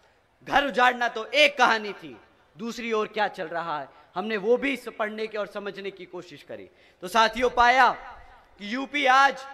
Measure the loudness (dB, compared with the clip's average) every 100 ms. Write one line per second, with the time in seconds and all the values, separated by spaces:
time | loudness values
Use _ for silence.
0 | _ _ _ _ -2 0 0 4 2 2
1 | -4 -4 -2 4 4 6 4 2 -4 -12
2 | -14 -18 _ _ _ -12 -10 -8 -4 -2
3 | -2 -2 -4 -4 -8 -6 -6 -6 -8 -16
4 | _ -8 -4 -2 0 2 0 -6 -8 -6
5 | -6 -6 -8 -6 -8 -8 -10 -10 -12 -12
6 | -16 -16 -16 -18 -16 -16 -16 _ _ -14
7 | -2 2 2 2 0 4 4 6 4 4
8 | -8 -18 -20 -20 _ -16 -10 -8 -6 -2
9 | 4 6 4 0 -12